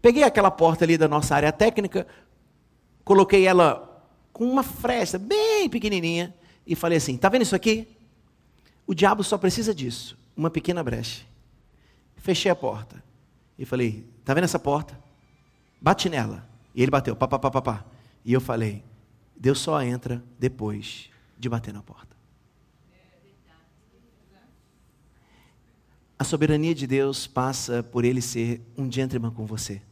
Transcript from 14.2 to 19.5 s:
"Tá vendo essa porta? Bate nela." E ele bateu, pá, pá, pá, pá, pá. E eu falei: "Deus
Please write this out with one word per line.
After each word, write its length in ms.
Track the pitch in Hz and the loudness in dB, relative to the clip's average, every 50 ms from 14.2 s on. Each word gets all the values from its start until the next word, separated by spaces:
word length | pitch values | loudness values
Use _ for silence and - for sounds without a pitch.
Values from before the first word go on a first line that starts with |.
| _ | _
"Tá 80 | - 139 | -2 0
vendo 120 | 156 180 | 0 0
essa 120 | 175 - 175 | 0 -2 -4
porta? 420 | - 147 143 151 156 - - - - _ _ _ _ _ _ _ _ _ _ _ _ _ _ _ | -2 -2 -2 -2 -4 -8 -16 -20 -20 _ _ _ _ _ _ _ _ _ _ _ _ _ _ _
Bate 280 | - - - - - 185 | 2 2 2 2 0 -4
nela." 380 | 165 139 113 107 107 - - - - - _ _ _ | -2 -2 -4 -4 -6 -10 -16 -20 -20 -20 _ _ _
E 80 | - | 0
ele 100 | 123 127 | 0 2
bateu, 240 | 131 139 - - 107 | 2 0 0 -2 -2
pá, 120 | - 131 131 | -2 -2 -2
pá, 100 | - 135 | -2 -2
pá, 140 | 135 139 | -2 -2
pá, 100 | 135 135 | -2 -2
pá. 240 | 123 135 113 104 95 - - - _ _ _ _ _ | -2 -2 -6 -6 -10 -18 -20 -20 _ _ _ _ _
E 100 | 117 120 | 0 0
eu 80 | 127 | 0
falei: 420 | 127 - 120 113 113 107 101 101 - - - _ _ _ _ _ _ _ _ | 0 -2 -4 -4 -4 -4 -6 -8 -16 -20 -20 _ _ _ _ _ _ _ _
"Deus 240 | - - 131 | -2 0 0